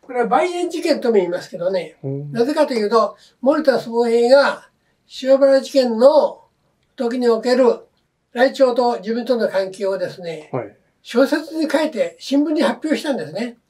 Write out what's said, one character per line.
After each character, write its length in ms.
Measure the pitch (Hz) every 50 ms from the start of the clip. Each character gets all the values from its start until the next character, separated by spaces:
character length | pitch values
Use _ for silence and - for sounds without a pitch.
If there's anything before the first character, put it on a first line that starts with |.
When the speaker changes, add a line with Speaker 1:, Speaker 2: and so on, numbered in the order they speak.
| _
Speaker 1:
こ 60 | - 262
れ 60 | 247
は 60 | 233
梅 260 | 196 220 269 320 359
園 180 | 349 349 349 339
事 120 | - 320
件 180 | 311 349 285 220
と 100 | - 240
も 60 | 226
言 100 | 202 180
い 20 | 170
ま 120 | 175 180
す 80 | - -
け 80 | - 170
ど 140 | 170 180
ね。 260 | 196 185 165 156 - _ -
Speaker 2:
う 40 | 139
ん。 240 | 135 139 147 147
Speaker 1:
な 120 | 143 226 240
ぜ 80 | 262 302
か 140 | 320 302 269
と 60 | 269
い 100 | 220 208
う 60 | 202
と、 280 | 220 226 214 202 - _ _ _ _ _
森 220 | - 247 302 311 -
田 160 | - 247 208
総 260 | - 240 226 233 240 233
平 280 | 226 233 233 240 262
が 340 | 285 277 - - - - _ _ _ _ _ _ _ _ _ - -
塩 160 | - 262 269 262
原 240 | 277 277 269 269
事 100 | 240 -
件 260 | - 277 254 247 226 220
の 440 | 240 269 - - - - - - _ _ _ _ _ _ _ _ _ _ _
時 240 | - 254 240 240 254
に 80 | 247 240
お 120 | 226 214
け 140 | - 240 254
る 240 | 254 262 233 - - - _ _ _ _ _ _ _ _ _ _
ラ 120 | 240 247
イ 80 | 269 269
チ 100 | - 277
ョ 100 | 254 233
ウ 20 |
と 240 | 247 247 240 240 -
自 140 | 180 208 226
分 120 | 240 233
と 120 | 226 254 233
の 100 | 214 190
関 240 | - 190 190 190
係 140 | 190 - 202
を 120 | 190 196 185
で 120 | 180 160
す 120 | 143 165
ね、 280 | 175 170 160 156 151 -
Speaker 2:
は 120 | - 131 113
い。 140 | 101 - _ _ _ _ _
Speaker 1:
小 240 | _ - - 233 277
説 320 | 262 - 330 311 - 330 320
に 120 | 320 -
書 120 | - 320
い 100 | 311 302
て 260 | - 214 180 170 - _
新 240 | - - 262 285 294
聞 80 | 330
に 100 | 302 330
発 200 | 277 190 220 - -
表 140 | 311 302 -
し 60 | -
た 100 | 311 269
ん 40 | 208
で 100 | 156 151
す 60 | 160
ね。 240 | 190 226 240 233 _ _ _